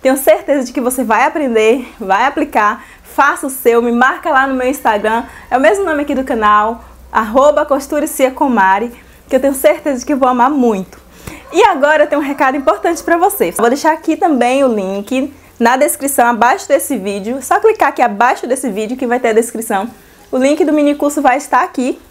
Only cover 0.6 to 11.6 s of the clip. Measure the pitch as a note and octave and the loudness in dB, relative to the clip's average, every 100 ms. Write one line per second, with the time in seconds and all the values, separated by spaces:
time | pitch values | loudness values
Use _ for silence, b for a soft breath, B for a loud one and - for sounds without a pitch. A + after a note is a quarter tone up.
0.6 | B3+ - A#3+ B3+ A3+ A3 C4+ D#4+ C#4 A3 | -2 -4 -4 -4 -2 2 0 0 -2 2
1.6 | A3 B3 A#3+ - G3 F#3+ B3+ C#4+ D#4 - | 4 2 -2 -12 -2 0 0 -2 -2 0
2.6 | G#3 A#3 B B - - C#4 E4+ C#4+ C4 | 0 -2 B B -14 0 2 2 -6 -2
3.6 | B3 A#3 A#3+ A#3 B3+ F4+ F4+ C#4 C4+ C4 | 2 2 2 2 2 0 0 0 0 -2
4.6 | B3+ - B3+ G#3 G#3+ A3+ C4 B B B3 | -2 -2 -2 0 0 -4 -6 B B 2
5.6 | C#4+ G4 F#4+ D4+ D4 C4+ C4+ B3 G#3+ G#3 | 2 2 -2 -4 -4 -4 -2 0 2 4
6.6 | G#3+ A#3 B B - - A3 A#3 C#4+ D4 | 2 -4 B B -6 -4 0 2 4 2
7.6 | D4 C4+ C4 D4+ D4+ - C4 C4 C#4+ A#3 | 0 -2 -2 -4 -4 0 -2 0 0 2
8.6 | F#3+ G3 A#3+ A#3 B B - C4 C#4 C4+ | 2 2 -2 -10 B B -4 0 0 -2
9.6 | D#4 D#4+ D#4 C4 B3 C#4+ C4 B3 B3 D4 | -2 -2 -4 -6 -4 -2 0 2 0 2
10.6 | A#3+ G#3 F#3 - - B B B B E4 | 0 0 -6 -16 -20 B B B B 2